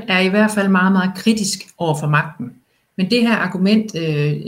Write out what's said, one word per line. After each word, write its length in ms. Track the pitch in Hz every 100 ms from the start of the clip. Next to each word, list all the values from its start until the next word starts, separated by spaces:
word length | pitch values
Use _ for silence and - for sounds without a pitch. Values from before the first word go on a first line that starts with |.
| -
er 120 | 185
i 80 | 185
hvert 240 | 208 214
fald 160 | 214 196
meget, 240 | 185 185
meget 200 | 190 185 -
kritisk 440 | 226 220 190 - - -
over 220 | 170 147
for 80 | 151
magten. 460 | 147 160 - 247 - _ _ _ -
Men 160 | 190
det 100 | 240
her 140 | 233 208
argument, 600 | 180 180 190 220 214 170
øh, 400 | 160 147 147 147